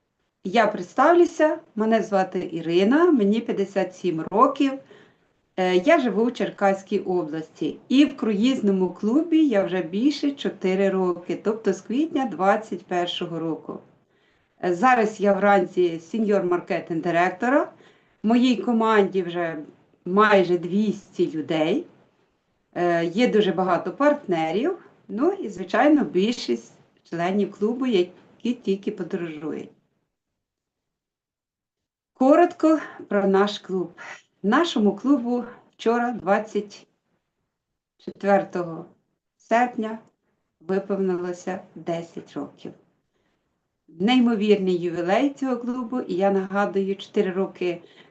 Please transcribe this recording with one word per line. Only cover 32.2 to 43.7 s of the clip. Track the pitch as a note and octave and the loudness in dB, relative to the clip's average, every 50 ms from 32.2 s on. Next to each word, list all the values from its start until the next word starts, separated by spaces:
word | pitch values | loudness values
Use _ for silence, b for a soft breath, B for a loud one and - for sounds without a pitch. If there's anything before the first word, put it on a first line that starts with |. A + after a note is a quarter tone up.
| B3+ C4+ D4+ E4+ F4 F4 - - D#4 D#4 D#4+ D4 B B B B - - | 4 6 6 6 6 4 2 2 2 2 2 2 B B B B -8 -4
про | G3+ G3+ G3 | -2 0 2
наш | G3 F#3+ F#3+ G#3 G#3 - - | 2 2 2 2 0 -2 -8
клуб. | - - F#3 F#3 E3+ E3 - B B B B B B B _ _ | -8 -6 -4 -4 -4 -6 -10 B B B B B B B _ _
Нашому | - G3 A#3 D4+ F4 E4+ - B3 G#3 G3+ G3+ | -2 0 2 2 2 0 0 0 2 2 0
клубу | - - C4 C#4+ A#3+ A#3 A#3+ B3 A#3+ A3+ - - - - _ | 0 0 0 0 2 0 -2 -4 -4 -6 -8 -14 -20 -20 _
вчора, | _ - - A3+ A#3 A#3+ A#3+ B3 | _ -4 -2 0 0 0 0 -2
двадцять | A#3 F3+ D#3 F#3 G3+ G#3+ G#3+ - - G#3 G#3 - - - - _ _ _ _ _ _ _ _ _ _ _ _ _ _ _ _ _ _ _ _ _ _ _ | -4 -4 -2 0 0 0 0 -2 -6 -6 -6 -8 -12 -20 -20 _ _ _ _ _ _ _ _ _ _ _ _ _ _ _ _ _ _ _ _ _ _ _
четвертого | _ - - - G3 G3 G3+ F#3+ - - - F3+ E3+ E3 D#3+ E3 E3+ - _ _ _ _ _ _ _ _ _ | _ -16 -10 -4 0 2 2 2 2 0 -6 -6 -6 -6 -8 -12 -14 -16 _ _ _ _ _ _ _ _ _
серпня, | _ _ - A3+ A#3 B3 B3 B3 A#3 G#3+ G#3+ A3+ A3+ - _ _ _ _ _ _ _ _ _ _ _ | _ _ 0 0 2 2 0 -2 -6 -8 -8 -8 -12 -16 _ _ _ _ _ _ _ _ _ _ _
виповнилося | D#3 E3 F#3+ G3 G3 G3 G3+ F#3+ F#3+ F#3 F3 F3 F3 F3+ F3 F3+ - F#3+ F#3 F#3+ - - - | _ -4 -4 -4 -2 -4 -4 -4 -2 -2 -4 -4 -6 -8 -10 -10 -10 -10 -10 -10 -12 -18 -20
десять | E3+ D#3+ F3 E3+ E3+ E3 - - - - - - | -12 -8 -8 -8 -8 -8 -12 -16 -18 -18 -14 -12
років. | D3 C3+ - - - - - - _ _ _ _ _ _ _ _ _ _ _ _ _ _ _ _ _ _ _ | -12 -12 -12 -14 -18 -20 -20 -20 _ _ _ _ _ _ _ _ _ _ _ _ _ _ _ _ _ _ _